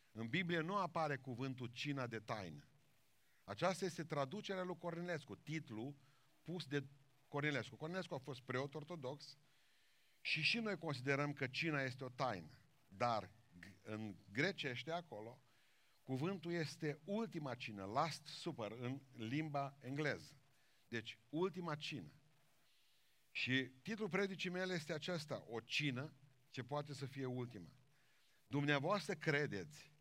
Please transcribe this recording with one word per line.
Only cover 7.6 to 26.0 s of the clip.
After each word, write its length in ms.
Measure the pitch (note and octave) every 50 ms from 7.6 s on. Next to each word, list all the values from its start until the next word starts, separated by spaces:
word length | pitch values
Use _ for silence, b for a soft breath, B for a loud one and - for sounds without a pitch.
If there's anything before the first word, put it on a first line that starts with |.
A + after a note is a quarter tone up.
| G#2+ - A2+
Cornilescu 380 | - D#3 D#3+ F3+ F#3+ E3+ - D3+
a 40 |
fost 240 | C3+ - D3 C3 B2+
preot 320 | - - B2 B2+ C#3 D3 -
ortodox 640 | D#3 D3 D3+ F3 E3 B2+ B2 D3 C#3+ - - - - b b b b b b b b b b b b b b b b
și 200 | - - - D#3+
și 160 | D3+ D3+ -
noi 200 | A#3 A3 G#3+ G3
considerăm 560 | D#3 D#3+ D#3+ C#3+ A#2+ B2 C#3+ C#3 C3+ D3 D3 C#3+
că 140 | - C#3
cina 340 | B2+ B2 - E3 E3 D3+ C#3
este 220 | C3+ B2+ B2 - C3+
o 60 | B2
taină. 500 | - - C#3+ B2 G#2 F2 D#2 D#2 - - - - - - -
Dar 440 | - F#2+ G2 B2 A#2+ A2+ G#2 F2+ F2 - - - - - F2
g-, 160 | F2 G2 - -
în 340 | - A2 G#2+ G#2+ A2 G#2 F#2+ - - -
grecește 600 | G2+ B2+ D#3 F#3+ F#3+ - - C3+ B2 B2 B2 D#3
acolo, 500 | E3 F3 E3 - A2+ G#2 G#2+ A#2 B2 - b b b b b b b b b b b b _
cuvântul 480 | - C3 B2+ D3 F#3 G3+ E3+ D#3+ E3+
este 480 | E3+ E3+ D#3 - - - D#3 D3+ D3 - -
ultima 520 | G3 G3+ A3+ A#3 E3 C#3+ D#3+ D3+ C3+ A#2+
cină, 280 | B2 - - G#2+ G2+ F#2+
last 420 | G2 A2 C3+ D#3+ D#3+ - - -
supper, 460 | - - - - E3+ C#3+ - A2 G#2
în 300 | A2 B2 B2 B2 C3+ C#3 - - -
limba 640 | A#2+ A2 A2+ C3 D3+ D#3+ D#3 C#3+ C#3 C#3 C3+ - -
engleză. 640 | B2+ B2 C#3 D3 D#3 C#3+ G#2+ E2+ - - - - - - b b b b b b b
Deci, 320 | b A#2 A2+ A2+ - - - - -
ultima 460 | C#3+ D#3+ F3+ G3 D#3 F#3 F3 E3 D3+
cină. 360 | D3+ - - D#3 A2+ E2 D2 - - - - - - - - - - b b b b b b b b b b b b b b
Și 400 | - - - A#2+ C3 C3 C3 C3 - -
titlul 280 | - F#3+ A3+ G3 A3 F3+
predicii 400 | E3 F#3+ G3+ F#3+ G3 - - F#3
mele 240 | F3 F3+ F#3 F#3 F#3
este 200 | E3 D#3+ - E3
acesta: 500 | D3+ - F#3 F3+ D#3+ D#3 - B2+ G2+ -
o 120 | G#2 A#2 A2+
cină 540 | - - - - D3 C#3+ B2 B2